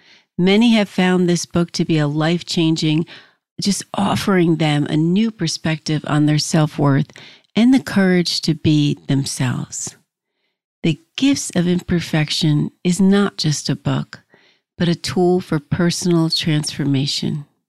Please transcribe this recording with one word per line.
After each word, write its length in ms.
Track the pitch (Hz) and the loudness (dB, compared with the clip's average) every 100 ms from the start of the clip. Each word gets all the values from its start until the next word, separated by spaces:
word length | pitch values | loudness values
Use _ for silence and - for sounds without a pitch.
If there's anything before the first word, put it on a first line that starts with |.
| _ - _ - | _ -20 _ -2
Many 380 | 180 202 240 | 2 4 4
have 160 | 226 202 | 4 0
found 360 | - 185 185 180 | 0 0 2 2
this 200 | 175 - | 0 -2
book 240 | 170 170 | -2 -2
to 160 | - 165 | -2 0
be 100 | 156 | 0
a 100 | 147 | 0
life-changing, 1000 | 151 156 175 - - 160 160 156 156 165 - - _ _ - | 0 0 -2 -4 -2 0 0 0 0 -2 -8 -20 _ _ -8
just 240 | 185 190 - | -4 -4 -6
offering 600 | - 202 202 - 185 170 156 | -4 -2 0 0 2 2 2
them 280 | 156 147 147 | 0 0 0
a 100 | 151 | 0
new 340 | 165 185 226 | 0 0 0
perspective 760 | 220 160 - 165 160 - 151 - | -2 -6 -4 -4 -4 -4 -4 -2
on 180 | 147 147 | 0 2
their 140 | 151 | 0
self-worth 680 | - 170 151 - 143 139 147 - - - _ | 0 0 0 0 2 2 0 -8 -20 -20 _
and 180 | - 240 | 2 4
the 60 | 262 | 4
courage 640 | - 202 190 180 165 - | 2 0 2 2 0 -2
to 120 | - | -2
be 460 | 147 160 151 147 147 - | -2 2 2 2 -2 -2
themselves. 880 | 139 135 - 127 123 - - - - _ _ _ _ _ _ _ _ | -2 -2 -4 -4 -4 -8 -10 -12 -14 _ _ _ _ _ _ _ _
The 160 | 165 - _ - | -4 -4 _ -2
Gifts 360 | 269 277 - | 0 0 -2
of 140 | 180 175 | -2 0
Imperfection 1040 | 180 - 175 - 160 151 - 160 147 - - | -2 -2 -4 -2 -2 -2 -2 0 0 -2 -4
is 180 | 180 175 | -2 2
not 360 | 190 202 202 - | 4 4 2 -2
just 340 | 156 143 - | -4 -2 -4
a 60 | 135 | -4
book, 480 | 151 135 147 - _ _ _ _ _ - | -2 -4 -6 -14 _ _ _ _ _ -4
but 120 | 170 | -2
a 80 | 165 | -2
tool 440 | - - 180 180 | -2 0 2 2
for 200 | - 160 | 0 -6
personal 680 | - - 175 - 180 170 165 | -4 -2 0 0 0 2 2
transformation. 1120 | - - 151 156 - 143 139 147 - - 151 143 _ | -2 -2 -2 -2 -4 -2 0 -2 -4 -4 -6 -10 _